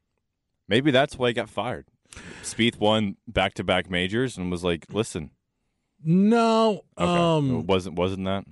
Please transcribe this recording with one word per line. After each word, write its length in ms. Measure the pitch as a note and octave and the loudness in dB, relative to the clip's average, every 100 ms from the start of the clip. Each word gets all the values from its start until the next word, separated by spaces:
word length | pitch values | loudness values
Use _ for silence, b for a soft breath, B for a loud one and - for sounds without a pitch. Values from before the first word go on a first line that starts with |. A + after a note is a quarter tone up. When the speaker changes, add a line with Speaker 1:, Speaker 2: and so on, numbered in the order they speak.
| _ _ _ _ _ _ - | _ _ _ _ _ _ -2
Speaker 1:
Maybe 220 | A2+ D3 | 2 4
that's 260 | B2+ C#3+ - | 2 2 0
why 100 | B2 | -2
he 60 | |
got 140 | A#2 A2 | -2 -4
fired. 380 | - A#2 D#2+ - _ _ B B B | -6 -6 -8 -12 _ _ B B B
Spieth 360 | - - A#2 - | -10 0 0 2
won 380 | G#2+ A2 G2+ - - | 2 2 0 -4 -6
back-to-back 640 | G2+ G2 - F#2 F#2 F2 | -2 -2 -2 0 0 0
majors 460 | F2+ F#2 A2+ C3 F#2 | -2 -2 -2 -4 -4
and 120 | F2+ | -6
was 120 | F2 | -2
like, 240 | F2 E2 - | -2 -2 -4
"Listen." 380 | G2+ A2+ F2 C#2+ _ _ _ _ _ _ _ D#3 | -6 -4 -6 -10 _ _ _ _ _ _ _ 0
Speaker 2:
No, 800 | F#3 G#3 A#3 A3+ A3+ A3 F#3+ - - | 2 4 4 4 2 2 0 -8 -4
Speaker 1:
Okay. 120 | F3 F3 | 0 2
Speaker 2:
um, 420 | E3+ D#3 C#3 E2 | 2 2 0 -2
Speaker 1:
It 40 | E2 | 0
wasn't, 280 | F#2+ F2+ E2+ | 0 0 -2
wasn't 300 | F#2 F#2+ F#2+ | -2 0 -2
that? 180 | G2 - | -4 -6